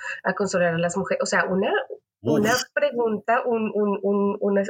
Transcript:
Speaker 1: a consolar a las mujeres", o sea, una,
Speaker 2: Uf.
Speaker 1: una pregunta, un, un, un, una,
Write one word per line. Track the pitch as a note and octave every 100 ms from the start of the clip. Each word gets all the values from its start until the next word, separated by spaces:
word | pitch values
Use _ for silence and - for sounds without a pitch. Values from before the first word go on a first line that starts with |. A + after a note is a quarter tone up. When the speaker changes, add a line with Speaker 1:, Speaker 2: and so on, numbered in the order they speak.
| - -
Speaker 1:
a | -
consolar | F#3 G3 F3+ F3
a | E3
las | E3+ G3
mujeres", | F3+ F#3+
o | -
sea, | F#3+
una, | E3+ F#3 A#3 G4+ - - _ _
Speaker 2:
Uf. | - G#3+
Speaker 1:
una | G#3+ B3+ -
pregunta, | - - A#3+ A3+ G#3 - B3
un, | B3 A3+ G#3+
un, | G#3 G#3 G3
un, | G3 G3+ G3+ G#3
una, | G3+ G3